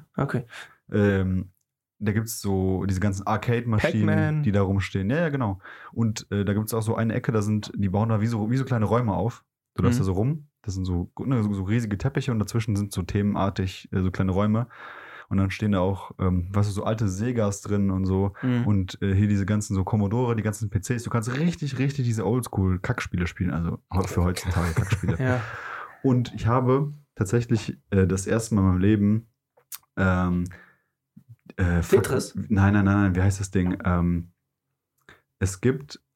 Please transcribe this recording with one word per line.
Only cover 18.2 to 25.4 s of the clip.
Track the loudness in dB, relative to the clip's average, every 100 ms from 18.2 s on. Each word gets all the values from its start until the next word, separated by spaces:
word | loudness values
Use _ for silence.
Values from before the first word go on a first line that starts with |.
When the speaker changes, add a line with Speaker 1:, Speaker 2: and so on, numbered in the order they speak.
| 0 -2
Speaker 1:
Mhm. | -2 0 2
Speaker 2:
Und, | 2 0 -4
äh, | 0
hier | 2 4
diese | 2 2
ganzen | 0 0 -2
so |
Commodore, | 0 0 0 0 0 0
die |
ganzen | -2 -4 -4
P | -4
Cs. | -2 -4
Du | -2
kannst | -4 -2 -2
richtig, | -2 -2 -4 -2
richtig | -2 0
diese | -2 0 0
Oldschool-Kackspiele | 0 -2 0 2 0 -2 -4 -4 -4 -4
spielen, | -2 -2
also | -2 -2 -4 -4
he-, | -2 0
für | 2
heutzutage | 0 0 -2 -2 -2
Kackspiele. | -2 -2 -2 -2 -2
Speaker 1:
<laughs> |
Ja. | 0 0